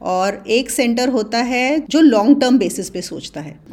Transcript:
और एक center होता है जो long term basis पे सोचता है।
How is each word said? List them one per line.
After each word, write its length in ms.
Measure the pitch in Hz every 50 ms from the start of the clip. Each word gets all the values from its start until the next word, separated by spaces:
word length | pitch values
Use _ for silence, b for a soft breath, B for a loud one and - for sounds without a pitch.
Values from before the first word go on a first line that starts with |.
| -
और 420 | 185 185 180 185 202 202 202 - -
एक 220 | 220 247 262 269
center 380 | - - 254 240 233 247 247 262
होता 300 | 254 240 214 214 226 233
है 420 | 247 247 254 247 254 262 302 311
जो 200 | 302 - - 311
long 400 | 320 294 226 208 208 247 285 285
term 180 | 254 254 254 254
basis 320 | 202 170 - - 180 -
पे 120 | - - -
सोचता 380 | - - 135 139 - - 147
है। 200 | 156 151 151 - - -